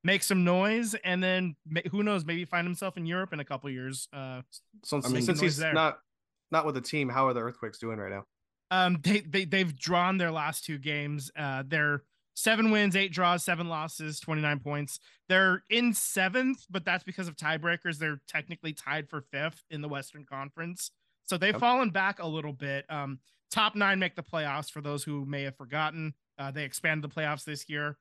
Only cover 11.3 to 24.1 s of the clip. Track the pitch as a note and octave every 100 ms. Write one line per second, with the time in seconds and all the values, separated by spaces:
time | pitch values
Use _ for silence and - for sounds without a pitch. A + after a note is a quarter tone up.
11.3 | - D3 C3+ C3+ D#3 D3 C#3+ _ _ _
12.3 | - A3 A3 A3+ G#3+ G#3 F#3 G3 D#3+ F3
13.3 | F3 - E3 E3+ D#3+ D#3 - D#3 D3 -
14.3 | D#3 D3+ D3 C3 D3 D3 - _ _ _
15.3 | F#3 F#3+ F#3 _ A#3 A#3+ G#3 - - F#3
16.3 | A3+ C4 C4 - F#3 E3+ F3+ F3+ F3 F3
17.3 | D3+ D3+ D#3+ E3+ E3+ F3 D3+ D#3 D3 -
18.3 | D#3 D3+ E3+ D#3+ D3+ - D3+ D3 D#3 -
19.3 | C#3 D#3 D#3 _ D#3 D3 C#3+ C3+ D3+ C#3+
20.3 | C3+ C#3+ E3 E3 F3+ - _ _ _ -
21.3 | F3+ G3 G#3+ A#3+ B3 A#3+ F#3 F#3+ G3 E3+
22.3 | D#3 D3+ C3+ C#3 C#3 - D#3 C#3 C3+ _
23.3 | _ _ - G#3+ G#3 G3+ F#3+ F3+